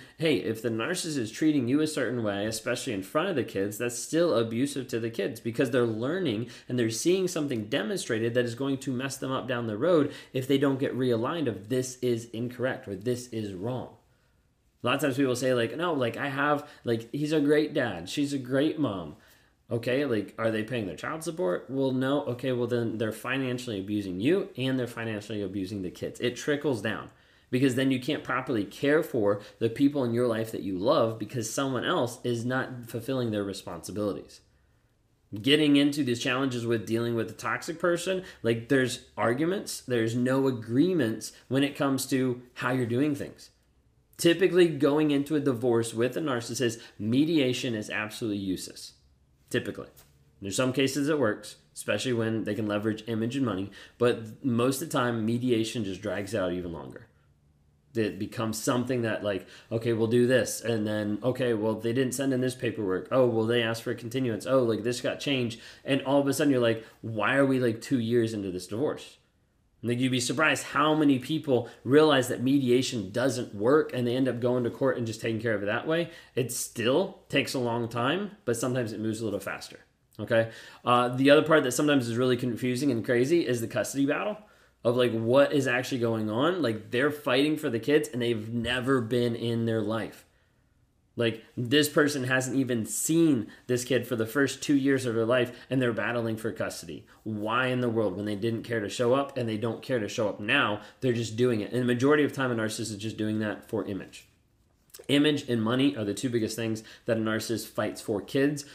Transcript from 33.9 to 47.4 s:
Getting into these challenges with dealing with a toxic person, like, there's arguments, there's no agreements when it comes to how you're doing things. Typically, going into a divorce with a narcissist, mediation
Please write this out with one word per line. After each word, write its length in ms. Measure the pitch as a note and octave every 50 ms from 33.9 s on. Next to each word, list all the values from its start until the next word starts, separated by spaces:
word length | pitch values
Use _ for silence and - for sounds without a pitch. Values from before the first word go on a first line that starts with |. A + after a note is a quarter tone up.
| F#2 G#2 G#2 G2+ F#2 - - - - - _ _ _ _ _ _ _ _ _ _ _ _ _ _ _ _ _ _ - A2+
Getting 360 | G2+ C3+ D3 D3+ D#3 D3 C#3+
into 280 | C#3+ C#3+ D3 C#3+ D#3 C#3
these 160 | A#2+ A#2+ A#2
challenges 460 | - C#3 B2 C3 C#3 C3+ B2 A#2+ A2+
with 220 | A#2 A#2 A2 F#2+ G#2
dealing 260 | A2+ A2+ A#2+ A#2+ A#2
with 160 | A2+ A2 A2+
a 40 | A2
toxic 440 | - - A2+ A#2 B2 - - E3 D#3
person, 460 | - F3 E3+ E3+ - F#3+ F#3+ F#3 F#3 - - -
like, 260 | - A#2 A#2+ A2+ A#2 -
there's 380 | C#3 C3 B2+ A#2+ - - - - _
arguments, 640 | - G#2 A#2 A#2+ C3+ D#3+ E3+ F#3+ G#3+ G#3 - - -
there's 340 | - - B2 A#2 A2+ A2+ A#2
no 320 | B2 B2 B2+ C3 C3+ C3+ C3+
agreements 880 | A#2+ A2 A2 G#2+ A#2 C3 E3 F#3 F#3 E3 B2 A2 A2+ - - - - - - -
when 140 | B2 C3+ C#3+
it 120 | C#3 C#3
comes 320 | - D3 C#3 C3+ B2+ - -
to 340 | C#3 C3 C3 B2+ B2 B2 - - _
how 160 | - B2+ B2
you're 160 | C3 C3 B2 A2
doing 260 | A#2 B2 D3 D3+ C#3
things. 380 | G#2+ F#2+ C#2+ - - - - _ _ _ _ _ _ _ _ _ _ _ _ _ -
Typically, 500 | - E3+ E3+ E3 F#3+ F3 E3 F#3 F3 E3+
going 420 | D3+ C3+ D3+ C#3 C#3+ D#3 D#3 D3+
into 260 | C#3+ C#3 C#3+ - D#3
a 40 | D3
divorce 560 | C3+ C#3 B2+ A2+ B2+ B2 A#2 A#2 A2+ - -
with 200 | A2 A#2+ B2+ B2
a 40 | F3
narcissist, 600 | E3 D3 B2+ A#2+ A#2 - A#2+ A2+ C3 A#2 A2 - - - - -
mediation 720 | G#2 A2 A#2+ C3+ D#3 D#3 E3+ D3+